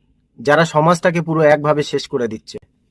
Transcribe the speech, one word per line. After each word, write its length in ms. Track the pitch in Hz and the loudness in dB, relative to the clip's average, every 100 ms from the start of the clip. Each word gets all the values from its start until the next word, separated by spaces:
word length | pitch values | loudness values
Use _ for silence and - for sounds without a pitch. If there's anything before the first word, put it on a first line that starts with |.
| _ _ _ - | _ _ _ -6
যারা 240 | 120 147 160 | 0 2 2
সমাজটাকে 540 | 151 156 175 185 170 | 2 2 2 0 -2
পুরো 200 | 165 160 151 | -2 2 2
একভাবে 360 | 147 147 151 | 2 2 -2
শেষ 200 | 143 139 - | -2 -6 -6
করে 200 | 135 117 | -6 -6
দিচ্ছে। 300 | 110 - - _ _ _ | -8 -16 -20 _ _ _